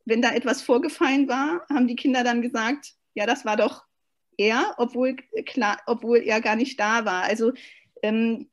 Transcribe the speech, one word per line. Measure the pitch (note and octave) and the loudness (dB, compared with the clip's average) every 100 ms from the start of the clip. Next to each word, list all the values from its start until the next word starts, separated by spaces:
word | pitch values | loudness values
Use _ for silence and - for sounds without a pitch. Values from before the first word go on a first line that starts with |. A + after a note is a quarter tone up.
| - | -2
wenn | A3+ | 2
da | A#3+ | 2
etwas | A#3 B3 C4+ | 0 -2 -2
vorgefallen | - B3 E4 - C#4 C#4 C4+ | 2 2 2 0 2 2 2
war, | B3 D4 F4 - | 0 -2 -4 -2
haben | C#4+ B3 | 0 0
die | B3 | 0
Kinder | C#4+ B3+ | 0 2
dann | B3 A#3+ | 2 0
gesagt, | A#3+ A#3 A3+ D4 - _ _ | -2 -2 -2 -4 -8 _ _
"Ja, | - G#3 | -4 -2
das | B3+ A3 | -2 -2
war | G#3+ | 0
doch | G#3+ - _ _ _ _ _ - | 0 -2 _ _ _ _ _ 0
er", | G3+ A#3 G#4 - | 2 2 0 -2
obwohl, | A#3+ A#3+ C4 C4 - | -2 0 -2 -2 -8
äh, | A4 | -10
klar, | - - G#3 G3+ - | -6 -2 0 -2 -2
obwohl | A#3+ A3+ A#3+ | -4 2 2
er | - A3 | 4 0
gar | A3+ A3 | 2 0
nicht | B3 - | -2 -2
da | G#3 A3+ G#3+ | 0 2 0
war. | F#3 | -2
Also, | F#3 A3 A3+ B3+ - - _ - | 0 0 0 -2 -10 -20 _ -4
ähm, | G#3+ A3 A3+ A3+ - | 0 0 0 -2 -8